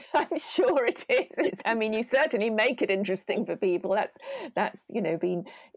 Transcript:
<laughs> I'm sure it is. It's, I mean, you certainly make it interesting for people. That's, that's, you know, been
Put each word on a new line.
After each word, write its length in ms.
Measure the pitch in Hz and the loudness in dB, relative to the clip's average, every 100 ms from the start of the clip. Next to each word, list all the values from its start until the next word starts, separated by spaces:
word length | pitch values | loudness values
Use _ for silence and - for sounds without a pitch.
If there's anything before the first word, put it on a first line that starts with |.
| - | -2
<laughs> 80 | |
I'm 240 | - - 330 | 0 0 -4
sure 460 | - - 359 269 240 | -4 2 4 4 2
it 200 | - - | -2 0
is. 180 | 247 - - | 0 0 -2
It's, 240 | 269 202 - | -2 -2 -2
I 100 | 226 | 0
mean, 180 | 220 | 0
you 100 | 220 | -2
certainly 460 | 240 262 302 220 220 | 2 2 2 2 0
make 320 | 214 233 254 | 2 2 2
it 80 | 220 | 0
interesting 560 | 196 196 185 - 208 196 | 2 0 -2 -2 -2 -2
for 100 | 160 | 0
people. 360 | 190 175 185 | 0 0 0
That's, 240 | 196 - - 539 539 330 - | 0 -2 -6 -12 -10 -6 -2
that's, 260 | 214 - - | -2 -4 -8
you 120 | 233 | -4
know, 160 | 170 165 | -2 0
been 280 | 180 175 - - - | 0 -2 -6 -14 -20